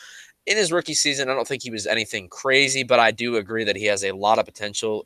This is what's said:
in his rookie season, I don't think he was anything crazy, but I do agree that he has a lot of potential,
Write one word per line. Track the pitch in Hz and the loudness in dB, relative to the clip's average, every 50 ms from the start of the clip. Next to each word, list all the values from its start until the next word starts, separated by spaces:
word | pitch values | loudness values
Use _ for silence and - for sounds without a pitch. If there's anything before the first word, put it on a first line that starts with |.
| - - - - - - _ _ _ | -20 -20 -20 -20 -20 -20 _ _ _
in | - 202 | 0 0
his | 214 202 156 | 2 2 2
rookie | 170 175 160 - 151 | 0 -2 -2 -2 -2
season, | - - 147 139 135 139 | 0 0 0 0 0 -2
I | 131 135 | -2 -2
don't | 131 113 | -2 -2
think | - 139 120 | -4 -6 -8
he | - 123 | -8 -8
was | 113 110 98 | -8 -6 -4
anything | - 110 113 107 - - 107 92 87 | -2 -2 -2 -2 -4 -6 -8 -8 -10
crazy, | - - - 135 131 135 139 131 131 135 127 | -10 -4 0 2 4 4 4 2 0 -2 0
but | 120 127 120 | 4 4 6
I | 117 113 | 6 4
do | 110 107 120 120 120 | 2 0 -2 -2 -2
agree | 110 101 90 113 113 110 | -2 -2 -4 -4 -2 -2
that | 104 95 | -2 -2
he | 98 107 | 0 0
has | 104 101 98 98 | 0 0 0 -2
a | 95 95 | -4 -4
lot | 95 98 104 110 110 | 0 2 4 4 4
of | 104 | 2
potential, | - - - 107 104 101 - - 110 107 107 - | -2 -6 -10 -10 -8 -6 -4 -4 -4 -4 -4 -4